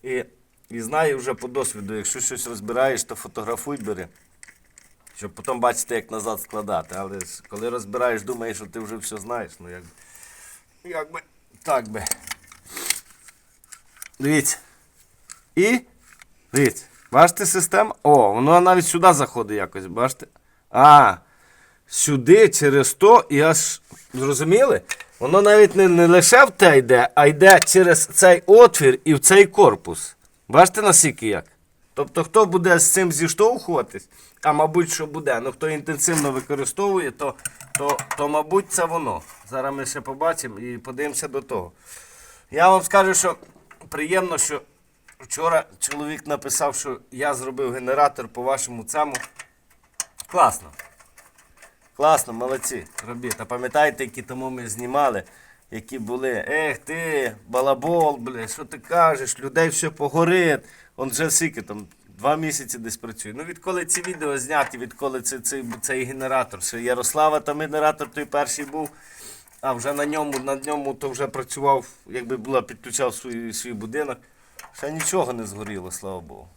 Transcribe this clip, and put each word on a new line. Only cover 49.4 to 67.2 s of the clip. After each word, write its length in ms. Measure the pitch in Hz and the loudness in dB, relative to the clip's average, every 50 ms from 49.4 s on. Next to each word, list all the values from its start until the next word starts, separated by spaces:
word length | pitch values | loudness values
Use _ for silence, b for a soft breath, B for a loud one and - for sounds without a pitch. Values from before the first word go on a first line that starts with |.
| - _ _ _ _ _ _ _ _ _ _ _ - _ _ _ - | -20 _ _ _ _ _ _ _ _ _ _ _ -16 _ _ _ -20
Класно. 440 | _ - 180 170 113 - - - - - - - - _ _ _ _ _ _ _ _ _ _ _ _ _ _ - _ _ _ _ _ _ | _ 0 0 0 0 0 -4 -14 -18 -20 -20 -20 -20 _ _ _ _ _ _ _ _ _ _ _ _ _ _ -20 _ _ _ _ _ _
Класно, 360 | - 143 156 160 139 - - | 0 2 2 2 2 0 -6
молодці, 540 | 117 113 120 127 135 131 - - 131 113 85 _ _ - - 120 | -8 -8 -6 -6 -6 -6 -6 -8 -10 -10 -14 _ _ -18 -16 -14
робіть. 280 | 120 120 123 120 - - | -16 -12 -10 -12 -10 -10
А 60 | 113 | -12
пам'ятаєте, 600 | - 123 123 127 127 - 151 151 151 - - 135 | -10 -10 -8 -8 -4 0 2 0 0 0 -4 -10
які 180 | 120 - - | -10 -10 -18
тому 280 | 110 - 127 127 131 131 | -16 -14 -14 -12 -10 -10
ми 180 | 127 127 120 113 | -10 -12 -12 -12
знімали, 540 | 101 113 123 123 131 143 147 135 113 98 - b b b b b b b b b | -12 -12 -10 -4 -2 0 0 0 -2 -4 -10 b b b b b b b b b
які 280 | - 110 110 - 131 131 | -18 -18 -16 -14 -14 -12
були: 460 | 110 - 120 127 131 131 120 104 - - | -10 -10 -10 -6 -6 -6 -6 -6 -6 -4
«Ех 300 | 143 156 156 151 139 - | -4 -4 -4 -4 -6 -8
ти, 580 | _ - 156 165 165 160 156 143 131 117 107 104 _ - | _ -14 -12 -10 -8 -6 -4 -4 -4 -4 -8 -10 _ -8
балабол, 680 | 117 127 131 139 135 127 135 160 175 170 160 151 143 | -6 -4 -2 -2 -2 -2 -2 -2 0 0 0 0 -2
бля, 320 | 127 117 127 131 117 113 107 | -4 -10 -12 -12 -12 -12 -12
що 160 | - - 151 | -12 -16 -16
ти 140 | - - 127 | -16 -18 -20
кажеш, 640 | 104 - 165 170 170 160 156 131 135 123 - - | -10 -4 0 2 2 2 2 -2 -6 -8 -10 -10
людей 280 | 135 135 135 160 165 165 | -10 -6 -2 0 0 0
все 220 | 160 - - 156 | -2 -4 -6 -6
погорить». 760 | 151 - 147 143 139 160 170 165 180 185 175 165 147 127 b b b b b b b | -6 -6 -8 -4 0 0 0 2 2 2 2 0 0 -2 b b b b b b b
Он 140 | - 131 135 | -12 -10 -8
вже 200 | 117 120 160 156 | -6 -6 -4 -2
скільки 320 | - - 165 160 156 117 | -2 -2 -2 -4 -6 -10
там, 240 | 101 - 104 107 101 87 _ _ _ _ | -14 -14 -16 -16 -16 _ _ _ _ _
два 280 | _ - 107 139 151 | _ -6 -2 -2 -2
місяці 420 | 160 160 156 135 - 135 113 - 120 | -2 -4 -6 -6 -8 -10 -10 -12 -12
десь 180 | 113 113 110 | -10 -12 -14
працює. 360 | - - 113 110 - - 107 104 | -12 -14 -18 -16 -16 -16 -16 -14
Ну, 80 | 131 160 | -14 -14
відколи 400 | 170 175 - _ 185 185 180 170 | -16 -16 -12 _ -8 -6 -6 -6
ці 180 | 165 - 175 | -6 -6 -6
відео 360 | 175 185 180 160 151 147 139 135 | -6 -10 -10 -8 -6 -6 -6 -6
зняті, 400 | 123 135 156 147 135 - - 123 | -8 -4 -2 -2 -2 -2 -6 -14
відколи 440 | 123 113 - - 143 139 131 127 | -14 -14 -12 -10 -8 -8 -8 -6
цей, 160 | 120 - 135 131 | -8 -8 -10 -8
цей, 260 | 110 - - 139 127 117 113 110 | -8 -8 -8 -8 -10 -12 -12 -12
цей 240 | - - 135 131 127 | -8 -8 -6 -6 -8
генератор, 580 | 123 135 131 131 131 131 131 123 - - 90 | -8 -10 -10 -8 -4 -4 -4 -4 -6 -10 -12
ще 180 | - - - 117 | -12 -10 -10 -8
Ярослава 600 | 117 123 123 123 127 - - 156 | -4 -4 -4 -2 -4 -4 0 0